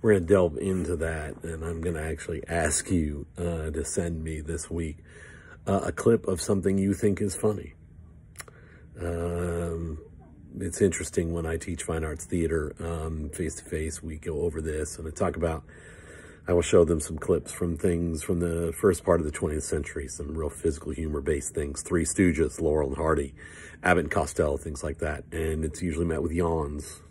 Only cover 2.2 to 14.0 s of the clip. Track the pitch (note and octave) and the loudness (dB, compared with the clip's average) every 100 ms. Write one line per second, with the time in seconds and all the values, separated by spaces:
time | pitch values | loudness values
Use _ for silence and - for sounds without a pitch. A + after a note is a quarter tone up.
2.2 | - D#2+ - E2 D#2+ - - F2+ D2+ D2 | -6 -8 -2 0 2 0 0 0 2 -4
3.2 | - - F2 E2 D#2 D#2 E2 - E2+ D#2+ | -10 -4 -2 -2 -4 -4 -2 -2 -2 -4
4.2 | D#2+ D#2 D2+ E2 - E2+ D#2+ D#2 - - | -6 -6 -6 -8 -6 -4 -4 -8 -16 -20
5.2 | - - - - - G2 - E2 A#2 A2+ | -20 -20 -20 -10 0 0 0 4 6 6
6.2 | F#2+ F2+ - G2 G2 G2 G2 F#2+ G#2 G2 | 2 -2 0 2 2 2 2 2 2 2
7.2 | G#2 - G#2+ G2+ - - - - - - | -2 0 0 0 -8 -16 -20 -20 -20 -20
8.2 | - - - - - - - - E2+ E2+ | -20 -18 -18 -20 -20 -20 -20 -8 -4 -2
9.2 | E2+ E2+ F2 E2+ E2+ E2 E2 D#2 - - | -2 -2 -2 -2 -2 -4 -6 -8 -12 -20
10.2 | - - - C2 - - G2+ - - - | -20 -20 -14 -6 -6 4 4 4 -2 -2
11.2 | E2 E2+ D#2+ D#2+ - E2 - D#2+ D#2 D#2+ | 0 -2 -2 -4 -4 -6 -2 -2 -2 -6
12.2 | - F2+ D#2+ D#2+ D2+ - E2 E2 D#2+ D#2+ | -2 0 2 0 -2 -6 -6 -4 -4 -4
13.2 | D2+ - E2 - - E2 D#2+ - | -6 -4 -6 -6 -6 -4 -4 -6